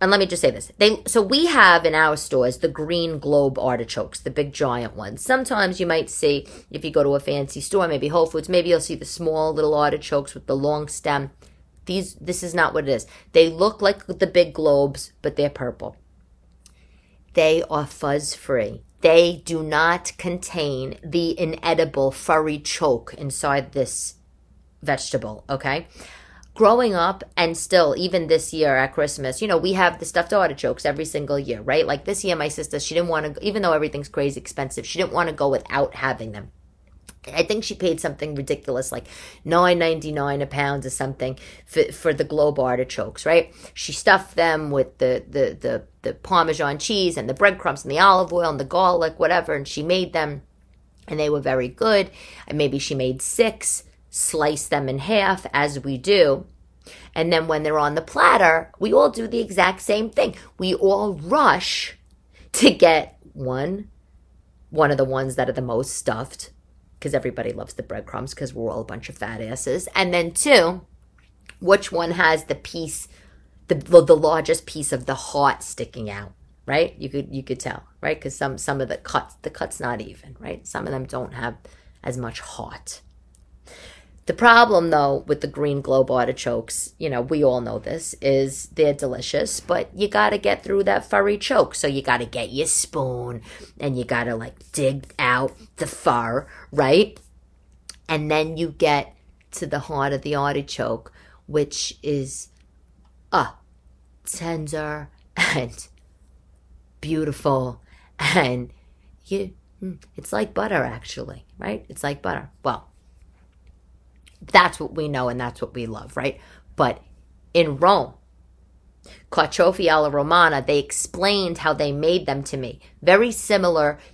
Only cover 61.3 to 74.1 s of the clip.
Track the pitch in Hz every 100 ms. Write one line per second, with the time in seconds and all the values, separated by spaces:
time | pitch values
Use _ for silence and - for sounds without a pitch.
61.3 | 294 240 165 - - - - _ _ _
62.3 | _ - - - - 170 160 - - -
63.3 | 151 127 127 151 196 208 - _ _ _
64.3 | _ _ _ - 147 147 135 131 131 135
65.3 | 127 131 127 123 117 - - - 110 131
66.3 | - - _ _ _ _ - 143 139 123
67.3 | 120 117 113 - - - 107 - 107 135
68.3 | - 123 127 113 113 110 107 - - 107
69.3 | 113 110 127 131 160 - - 185 175 170
70.3 | - 294 247 165 180 - - _ _ _
71.3 | _ - - 180 196 - 170 170 170 165
72.3 | 156 - 135 - 170 156 - - - -
73.3 | - _ _ - 151 - 170 151